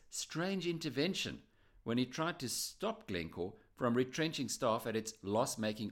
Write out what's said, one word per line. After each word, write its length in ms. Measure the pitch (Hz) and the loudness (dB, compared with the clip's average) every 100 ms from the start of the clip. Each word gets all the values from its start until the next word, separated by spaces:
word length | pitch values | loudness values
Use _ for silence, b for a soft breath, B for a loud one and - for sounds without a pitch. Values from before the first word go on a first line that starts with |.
| b | b
strange 560 | - - 156 185 196 170 | -8 -6 -2 0 0 0
intervention 760 | 165 156 123 165 185 95 62 - b b b | -2 -2 0 2 2 -4 -6 -14 b b b
when 140 | 113 120 | 0 2
he 80 | 127 | 2
tried 340 | - 165 165 | 0 -2 -2
to 80 | 120 | -4
stop 600 | - - - 208 220 - | -4 -4 -2 -2 -2 -4
Glencore 480 | 90 80 87 92 B B - | -4 -4 -4 -4 B B 0
from 180 | 123 | 4
retrenching 540 | 120 127 - 160 156 113 | 4 4 2 0 0 -4
staff 400 | - 123 113 120 | 0 2 2 2
at 80 | 110 | -2
its 200 | 107 - | -2 -6
loss-making 680 | 95 107 131 - 107 107 104 | 0 2 2 2 -2 0 -4